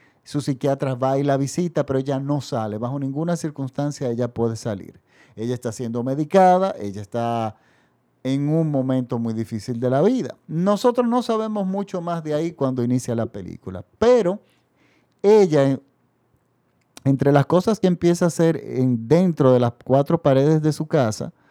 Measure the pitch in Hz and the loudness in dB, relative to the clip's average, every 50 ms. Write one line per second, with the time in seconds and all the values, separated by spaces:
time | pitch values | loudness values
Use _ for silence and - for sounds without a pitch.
0 | _ _ _ _ _ - - 147 127 147 139 123 - 139 139 135 151 131 131 120 | _ _ _ _ _ -6 -6 -4 -2 -2 -4 -2 -2 -2 -2 0 -2 -4 -2 0
1 | 127 131 139 139 143 143 139 135 139 131 - 180 180 170 - 156 139 - 135 131 | 0 0 0 2 2 2 2 0 0 -2 -2 -4 -4 -2 -2 -2 -2 0 -2 -2
2 | 135 139 139 131 139 139 147 143 - - 143 120 110 107 104 107 120 120 135 143 | 0 -2 -4 -4 -2 -2 -4 -4 -4 -4 -6 -4 -4 -4 -6 -6 -6 -6 -6 -6
3 | 139 135 135 147 165 170 175 160 - 156 147 - 135 127 - - 143 147 139 - | -6 -6 -4 -4 -4 -4 -4 -4 -4 -8 -8 -8 -10 -8 -4 -4 -4 -4 -4 -4
4 | 143 123 117 117 123 117 120 113 117 117 113 110 - 120 104 92 82 - - - | -4 -4 -2 -2 -4 -4 -2 -2 -2 -2 -2 -4 -6 -6 -8 -8 -10 -16 -20 -20
5 | _ _ _ _ - _ _ - 113 120 123 117 - 120 110 - 127 113 117 120 | _ _ _ _ -20 _ _ -8 -6 -6 -6 -4 -6 -8 -8 -6 -8 -6 -6 -4
6 | 120 131 135 147 156 147 - 190 185 185 180 180 190 196 - - 104 101 95 104 | -4 -4 -4 -4 -4 2 4 6 6 8 6 4 2 -2 -4 -6 -8 -8 -8 -10
7 | 101 - - 117 117 117 117 117 113 110 - _ _ _ _ _ _ _ _ _ | -12 -6 -4 -4 -2 -2 -2 -2 -2 -4 -6 _ _ _ _ _ _ _ _ _
8 | _ _ _ _ _ 131 135 139 143 147 156 165 165 156 147 135 131 131 131 131 | _ _ _ _ _ -4 -2 -2 0 0 0 0 0 0 0 -2 0 0 0 -2
9 | 127 120 123 117 117 113 110 110 110 - 113 107 - - 123 117 123 123 127 139 | -2 -2 -4 -4 -4 -4 -4 -4 -6 -6 -6 -8 -6 -6 -6 -2 0 0 2 2
10 | 165 214 262 247 156 120 - _ _ - 156 160 180 202 208 196 - 247 233 254 | 2 2 2 0 -4 -6 -10 _ _ -8 -4 -2 0 0 0 2 2 0 2 2
11 | 247 233 233 254 226 - 226 220 220 220 214 208 196 185 190 196 202 - - 180 | 0 0 0 -2 0 0 -2 -2 -2 -4 -4 -4 -4 -2 -4 -4 -6 -6 -6 -6
12 | 170 170 170 170 156 151 147 147 165 175 165 - 139 131 127 127 120 123 123 127 | -4 -4 -6 -6 -4 -2 -2 -2 -2 -4 -2 -2 -2 -2 0 0 0 0 0 0
13 | - - 117 117 110 - - 107 90 87 87 - _ 95 92 90 - _ _ _ | 0 -2 -4 -2 -4 -4 -6 -12 -12 -12 -14 -12 _ -12 -12 -12 -14 _ _ _
14 | 220 240 247 240 185 175 196 208 _ _ _ _ _ _ _ _ _ _ _ _ | 4 4 4 4 4 0 -2 -4 _ _ _ _ _ _ _ _ _ _ _ _
15 | _ _ _ _ - 196 214 214 202 175 151 143 139 139 135 - - _ _ _ | _ _ _ _ 4 6 8 8 6 6 4 4 4 4 2 -2 -6 _ _ _
16 | _ _ _ _ _ _ _ _ _ _ _ _ _ _ _ _ _ _ _ - | _ _ _ _ _ _ _ _ _ _ _ _ _ _ _ _ _ _ _ -4
17 | _ 135 139 127 135 139 147 143 139 - - 180 - 226 214 - - 180 180 - | _ 0 0 2 4 4 4 4 2 2 0 0 2 0 -2 0 0 0 0 2
18 | - 170 175 170 185 170 - - 165 165 160 - - - 123 123 127 127 123 113 | 2 0 2 2 0 -2 0 2 0 0 0 -2 -6 -6 -4 -2 0 0 0 -2
19 | 113 113 147 170 190 180 160 - 143 131 127 120 120 120 - _ - - 127 139 | 2 2 2 4 4 2 2 4 4 4 6 6 4 0 -2 _ -2 2 2 2
20 | 143 - 175 160 - 147 135 135 139 156 160 156 151 156 147 - 160 156 - 151 | 2 2 -2 0 2 2 4 4 4 4 2 2 2 0 -2 -2 -6 -2 0 0
21 | 127 110 107 - - - - _ _ _ | 0 0 -2 -6 -10 -12 -12 _ _ _